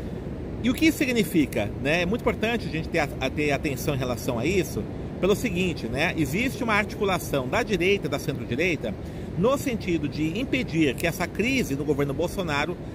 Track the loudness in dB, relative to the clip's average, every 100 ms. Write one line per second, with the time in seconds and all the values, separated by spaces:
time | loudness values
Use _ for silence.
0 | -8 -8 -8 -8 -8 -2 0 4 2 4
1 | 2 2 4 2 2 0 -2 -2 0 2
2 | 2 0 0 0 0 0 -2 -4 -2 0
3 | 0 -2 -2 0 0 0 0 -2 -2 -2
4 | -2 -2 -2 0 2 2 0 -4 -4 -8
5 | -8 0 2 2 2 0 0 -2 -4 0
6 | 0 0 0 2 0 0 2 2 2 0
7 | 0 0 0 -2 2 0 2 2 4 2
8 | 0 -2 -2 -4 -2 0 0 0 -2 -6
9 | -8 -8 -6 2 2 2 0 -2 0 0
10 | 0 -2 -2 -2 0 0 0 4 4 4
11 | 0 0 -4 0 2 2 0 -2 0 0
12 | 0 0 -2 -2 0 0 0 -4 -8